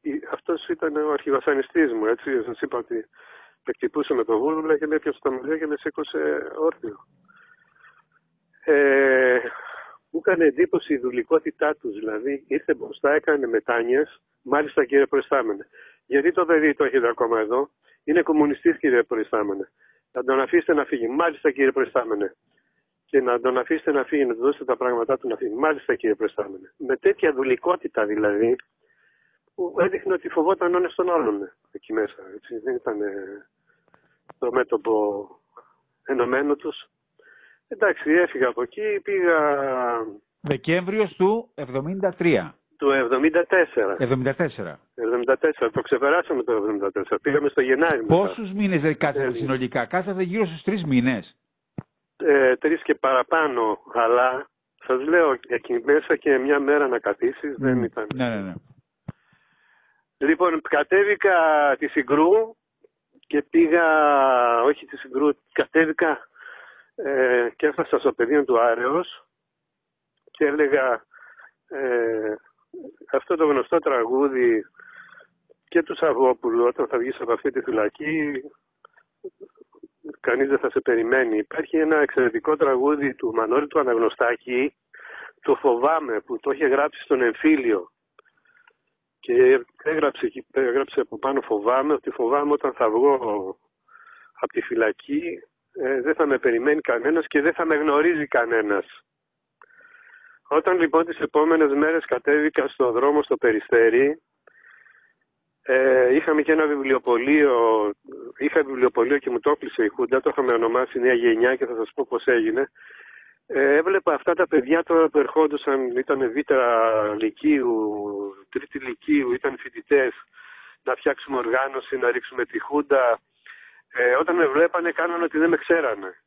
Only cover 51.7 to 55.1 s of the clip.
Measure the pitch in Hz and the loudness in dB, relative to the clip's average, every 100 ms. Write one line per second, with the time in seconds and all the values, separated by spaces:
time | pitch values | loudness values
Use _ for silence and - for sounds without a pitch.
51.7 | - - _ _ _ 165 143 131 127 151 | -18 -18 _ _ _ 2 4 4 2 0
52.7 | 160 - 147 135 131 123 165 151 123 113 | -2 -2 -2 2 0 0 0 0 0 -2
53.7 | 104 - 123 117 123 127 127 143 _ _ | -4 -6 -2 2 4 2 0 -8 _ _
54.7 | _ - 127 143 | _ -4 -4 2